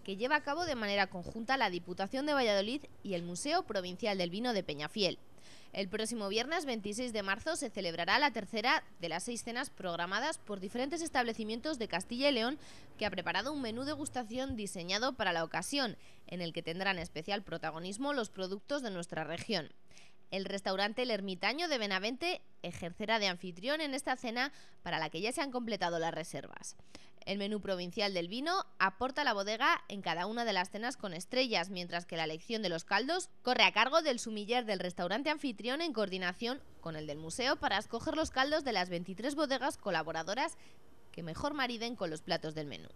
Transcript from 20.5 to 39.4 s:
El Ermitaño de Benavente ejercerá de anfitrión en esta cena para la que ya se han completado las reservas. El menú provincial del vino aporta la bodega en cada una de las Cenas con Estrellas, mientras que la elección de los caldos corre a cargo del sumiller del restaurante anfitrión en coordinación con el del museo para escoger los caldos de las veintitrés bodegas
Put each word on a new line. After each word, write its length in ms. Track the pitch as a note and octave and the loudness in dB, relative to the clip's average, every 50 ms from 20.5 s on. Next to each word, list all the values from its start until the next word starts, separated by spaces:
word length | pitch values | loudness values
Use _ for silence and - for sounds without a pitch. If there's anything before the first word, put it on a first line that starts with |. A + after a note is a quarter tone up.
| G3 G3 G3 G3+ F#3+ F#3 G3+ G#3+ A3 - B3 | -4 -2 0 0 2 2 2 2 2 0 2
El 80 | B3+ | 2
Ermitaño 560 | A3+ G3+ G3 G3 F#3 - - G3+ A#3 D4+ F4 E4+ | 2 0 0 -2 -4 0 2 0 2 2 0 2
de 100 | D4+ B3 | 2 2
Benavente 640 | G#3+ G3+ G3 F#3+ F#3+ A3 C4 B3 E4+ F4 F4+ - - - - - - | 2 2 2 2 2 2 -2 0 0 -2 -2 -2 -6 -14 -16 -8 -8
ejercerá 560 | F3 E3+ - - E3+ F3 - A3 - A3 A3+ | -8 -6 -4 -6 -6 -4 -4 0 2 4 4
de 80 | G#3 G3 | 4 2
anfitrión 520 | F3+ F3 - F#3 E3+ E3+ F#3 B3 D4 D#4 | 2 0 -4 -8 -8 -6 -2 -2 0 0
en 140 | D#4+ C#4+ C4+ | 0 -2 -2
esta 220 | B3+ - D#4+ C4 | -2 0 -2 -2
cena 360 | B3+ - B3 A3 A#3+ B3+ D4 - - - - - - | -2 -2 -2 0 0 0 0 -2 -8 -16 -18 -18 -10
para 160 | - F3+ E3+ D3+ | -4 -2 0 0
la 140 | D#3+ D#3 | 0 0
que 100 | - E3 | -2 0
ya 100 | F#3 A3 | -2 0
se 100 | C4 - | 0 0
han 100 | D4+ C#4 | -2 0
completado 480 | B3 B3 A#3+ A3 A3 F#3+ F#3 F3 E3+ E3 | 0 -2 0 0 0 2 2 2 2 2
las 160 | E3 E3 D#3 | 2 0 0
reservas. 600 | D#3 D#3+ - - D3 - - - - - - - - - - - - - - - - - | -2 -4 -4 -6 -8 -8 -8 -12 -12 -12 -12 -12 -12 -16 -16 -16 -16 -16 -16 -18 -14 -6
El 120 | - G3 G3+ | -4 -2 0
menú 240 | G3+ G3+ G#3+ G#3 | 0 0 0 -2
provincial 520 | F#3 G3 F#3+ F3+ F3+ F3 F3 - G#3 G#3 G3 | 0 0 0 0 0 -4 0 2 2 2 4
del 140 | F3+ E3+ E3+ | 2 0 0
vino 380 | G3 B3 C4+ D#4+ F4+ G4 - - - - | -2 -2 0 2 2 2 0 -2 2 4
aporta 440 | - F#3+ - - B3 C4 C4 - D4 | 4 4 4 2 -2 0 2 2 2
la 100 | C4+ A3+ | 4 4
bodega 500 | G3+ G3 G3+ A3 A3 B3+ D4+ E4+ D4+ - - | 2 2 0 2 4 6 4 4 4 2 -6
en 140 | G3+ G3 | -8 -4
cada 240 | F#3 F3+ E3 E3 F3 | 0 0 0 2 0
una 180 | G3+ A3 A#3+ A#3 | 0 0 0 0
de 80 | A3+ | 2
las 200 | G3+ F#3+ F3+ F#3+ | 2 2 2 0
Cenas 260 | - G3+ A3 A#3+ C4 - | -2 -4 -2 -2 -4 -2
con 160 | - G3+ E3+ | -6 -6 -4
Estrellas, 560 | E3 F3+ - - B3 C4 B3+ G3+ F#3 E3+ F#3+ | -6 -6 0 2 2 4 4 4 2 2 0
mientras 380 | G3+ F3+ F3 F3 - E3+ F3 - | -2 -6 -4 -2 -2 -4 -4 -2
que 100 | - E3 | -2 -2
la 60 | D#3+ | 0
elección 400 | D#3 D#3 D#3+ - - A#3 A3 A3 | 0 -2 -4 -4 -2 -2 0 2
de 60 | F#3 | 2
los 160 | F3 E3 - | 0 0 0
caldos 440 | - G3+ G3+ A#3 C4+ E4+ F#4 F4 - - - - | 2 2 2 4 4 2 0 0 -4 -10 -6 0
corre 200 | B3 B3 - G#3+ | 2 6 8 8
a 80 | F#3 | 8
cargo 300 | F3 G3+ A3+ B3+ C#4+ E4 | 8 6 4 6 6 4
del 180 | D#4+ D#4 B3+ A#3 | 4 4 2 2
sumiller 460 | - A#3 A3 G#3+ G#3 F#3+ A#3 B3 A#3+ | 0 -4 -4 -4 -2 2 2 2 2
del 140 | G#3+ G#3 F#3 | 2 0 0
restaurante 500 | F3+ F3+ F3 - F#3 F3 F#3+ A#3 C#4 D4+ | 0 -2 0 0 0 2 2 2 2 0
anfitrión 500 | D4+ D4+ - C#4 A3+ - G3+ A#3 B3+ D4 | 0 0 0 -2 -2 -2 -2 -2 0 0
en 120 | E4+ F4 B3+ | 0 0 2
coordinación 680 | A3 G#3+ F#3+ F3+ F#3 F#3 F3 F#3 - A#3 A#3 B3 C#4+ - - - - | 2 0 2 0 0 0 0 -2 0 -2 -2 -2 -4 -6 -14 -16 -10
con 140 | - E3 D#3+ | -8 -6 -6
el 100 | D#3 D#3 | -4 -4
del 140 | D3+ C#3+ D3+ | -4 -6 -6
museo 360 | D#3+ E3 - - A#3+ C4 D4+ | -6 -8 -4 0 2 2 2
para 220 | D#4 - - G3+ F#3+ | 4 4 2 2 2
escoger 380 | G#3+ - - A#3 - D#4 D4 | 2 0 -4 -2 -2 0 2
los 160 | D#4 D#4 - | 2 0 2
caldos 320 | - C4 C4 C#4+ D4+ D#4 D4 | 4 2 4 4 4 2 2
de 100 | B3+ A#3 | 2 2
las 160 | F#3+ F3+ F#3 | 2 2 2
veintitrés 460 | F3+ E3+ F3+ F3 F#3+ E3+ G#3+ C#4 D4 | 0 -4 -4 -4 -6 -2 -2 -2 2
bodegas 420 | C#4+ | 2